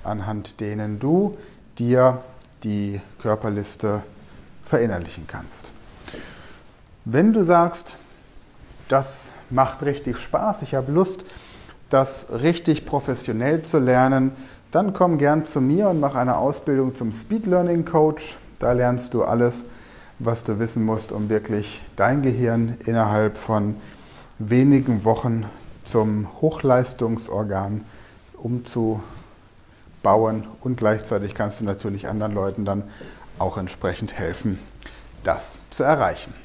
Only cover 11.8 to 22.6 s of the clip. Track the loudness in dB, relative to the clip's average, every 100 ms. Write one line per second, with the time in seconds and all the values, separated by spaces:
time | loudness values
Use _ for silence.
11.8 | 2 2 2 -2 -8 0 0 2 0 0
12.8 | 0 -4 -2 -4 -2 -2 2 0 2 2
13.8 | 4 6 6 4 2 -2 -18 -20 -2 0
14.8 | 0 2 2 4 4 2 0 0 2 4
15.8 | 4 2 0 0 0 2 0 -2 0 2
16.8 | 0 -2 -6 -6 -4 -2 2 2 2 0
17.8 | 2 4 4 2 -10 -14 -20 -4 0 2
18.8 | 2 0 -2 -2 2 4 2 0 -12 -18
19.8 | -20 -20 -20 -6 -4 -2 -4 -2 -2 0
20.8 | 0 -2 -4 -6 0 0 0 -4 -4 -10
21.8 | -14 0 2 4 0 2 2 2